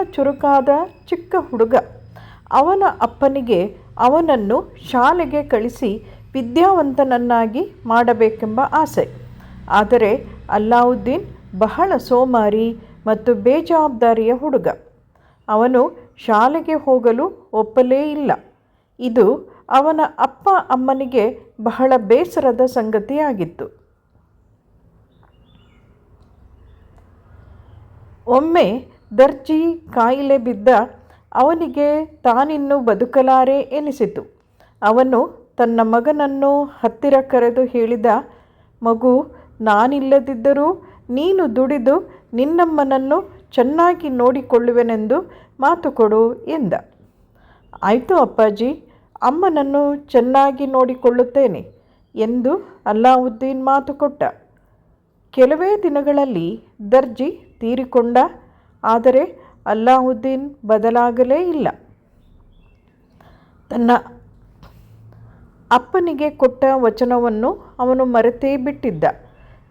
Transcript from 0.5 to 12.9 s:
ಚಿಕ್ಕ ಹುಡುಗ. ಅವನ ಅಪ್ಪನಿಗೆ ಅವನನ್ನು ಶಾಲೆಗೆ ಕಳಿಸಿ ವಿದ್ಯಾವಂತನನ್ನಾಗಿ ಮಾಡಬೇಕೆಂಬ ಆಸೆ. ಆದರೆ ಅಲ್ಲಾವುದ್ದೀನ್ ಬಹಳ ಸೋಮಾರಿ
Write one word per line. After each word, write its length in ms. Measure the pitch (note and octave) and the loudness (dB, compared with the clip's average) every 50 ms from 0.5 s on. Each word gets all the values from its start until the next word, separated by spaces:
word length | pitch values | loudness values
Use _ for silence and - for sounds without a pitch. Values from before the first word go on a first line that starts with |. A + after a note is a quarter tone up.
| C#4 C#4 B3+ D4 C#4 D4 F4 F4+ - - _ - | 2 2 2 2 0 0 0 -6 -10 -20 _ -8
ಚಿಕ್ಕ 280 | F4 F4 F4 - - F#4 | -8 -8 -6 -6 -4 -4
ಹುಡುಗ. 360 | D#4 - - A3+ A3+ A3+ B3 B3 - - - - - - - - - - - - _ - | -4 -4 -2 -2 -2 0 0 -2 -2 -4 -14 -20 -20 -20 -20 -20 -20 -20 -20 -20 _ -2
ಅವನ 320 | - B3+ C#4 E4 F#4+ G4 G4 F4 - - | 0 0 2 2 2 0 0 -2 -2 -2
ಅಪ್ಪನಿಗೆ 760 | A3 A#3+ - - C#4+ C#4 C4+ C#4 B3+ A3+ A3+ E3+ F3+ G3+ - - - - - - | -6 -6 -4 -2 -2 -2 -2 -2 -2 -2 0 0 0 -4 -8 -14 -20 -20 -6 -2
ಅವನನ್ನು 760 | A3 B3 C4+ D#4+ E4+ D#4 C#4+ A#3+ G#3 G3 A3+ D4+ F#4+ - - - - - | 0 2 2 2 2 2 0 0 0 -2 -2 -4 -4 -6 -16 -20 -16 -6
ಶಾಲೆಗೆ 520 | - B3 A#3+ C#4 E4 F4+ E4 C4+ C4+ D4 C#4+ | -2 0 2 2 2 0 -2 -2 -4 -6 -4
ಕಳಿಸಿ 600 | - - G#3+ A3 A#3+ B3 - C#4+ A3 G3 A3+ - - - - - - - | -2 -2 -2 -2 -4 -6 -6 -6 -6 -6 -6 -10 -18 -20 -20 -20 -10 -8
ವಿದ್ಯಾವಂತನನ್ನಾಗಿ 1400 | C4 B3+ A#3 A#3+ D#4+ E4+ G4 G4 F4 D4+ C#4 C4 C4+ C#4 C4 B3+ A#3+ A#3+ A#3+ A#3+ A#3 A3+ A3+ G#3 C4 F#4+ - - - - | -8 -8 -2 0 2 4 4 4 2 0 -2 0 0 0 0 0 -2 0 0 0 0 0 -2 -4 -6 -8 -8 -10 -16 -6
ಮಾಡಬೇಕೆಂಬ 760 | A#3 A3+ A#3 A#3+ A#3 A#3+ G#3+ A3+ A3 A3 - - A3 G#3+ A#3 C4+ - | 0 0 2 2 2 2 2 2 0 0 -2 -8 -6 -2 -2 -2 0
ಆಸೆ. 360 | - D4+ D#4 G3+ - - - - - - - - - - - - - - - - | 0 0 -2 0 -2 -4 -4 -4 -6 -18 -20 -20 -20 -20 -20 -20 -20 -20 -10 -2
ಆದರೆ 560 | - G3+ G#3+ G3+ B3 A#3+ A3 - A3 C#4 - - - - - - | 0 0 2 2 2 2 2 2 0 -2 -4 -10 -18 -20 -10 -6
ಅಲ್ಲಾವುದ್ದೀನ್ 760 | - G#3 G#3+ A3 A#3+ A#3+ A#3+ B3 B3 G#3+ G3 A3+ C4 F4+ G#4 - - - - - - F#3 | -4 -2 0 2 2 4 4 2 2 0 -2 -4 -4 -4 -6 -10 -18 -20 -20 -16 -4 -2
ಬಹಳ 380 | G#3+ G#3+ - - E4+ G4 F4+ C4 | -2 -2 0 -2 0 0 0 -2
ಸೋಮಾರಿ 800 | - - B3+ A#3+ C4 C4 B3 A#3 G#3+ G#3 G#3 A3 A3+ A3+ A3+ - - - | -2 0 0 2 2 2 2 0 2 2 0 0 -2 -2 -4 -8 -16 -20